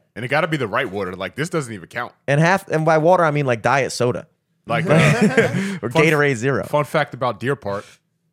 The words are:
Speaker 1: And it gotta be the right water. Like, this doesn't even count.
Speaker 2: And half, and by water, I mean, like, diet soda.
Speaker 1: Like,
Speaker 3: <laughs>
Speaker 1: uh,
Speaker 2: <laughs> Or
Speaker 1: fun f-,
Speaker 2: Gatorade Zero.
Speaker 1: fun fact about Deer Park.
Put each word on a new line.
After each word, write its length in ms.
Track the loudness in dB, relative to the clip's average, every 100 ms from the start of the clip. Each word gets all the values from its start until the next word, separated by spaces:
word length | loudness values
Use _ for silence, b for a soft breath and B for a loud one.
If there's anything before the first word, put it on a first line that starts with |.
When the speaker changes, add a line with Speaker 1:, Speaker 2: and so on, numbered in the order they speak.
| _ -12
Speaker 1:
And 100 | -2
it 20 |
gotta 200 | 0 0
be 100 | -2
the 100 | -2
right 220 | -2 -2
water. 260 | -4 -6 -6
Like, 200 | -8 -6
this 140 | -4
doesn't 240 | -4 -6
even 140 | -10 -12
count. 260 | -10 -10 -8 -2
Speaker 2:
And 120 | 2
half, 260 | 4 2 0
and 160 | -2 2
by 120 | 4
water, 260 | 4 4
I 80 | 4
mean, 140 | 0 0
like, 160 | 0
diet 300 | 2 0 0
soda. 360 | -2 -2 -2 -8 _ _ _ -6
Speaker 1:
Like, 180 | -2 2
Speaker 3:
<laughs> 40 |
Speaker 1:
uh, 0 |
Speaker 2:
<laughs> 920 | 4 4 4 2 2 0 -2 -4 -6
Or 80 | -2
Speaker 1:
fun 140 | 0
f-, 60 | 2
Speaker 2:
Gatorade 220 | 2 2 0
Zero. 280 | -2 -2 -2
Speaker 1:
fun 180 | -4 -2
fact 280 | -4 -4
about 260 | -4 -6 -4
Deer 160 | -4 -4
Park. 300 | -6 -8 -10 -20 _ _ _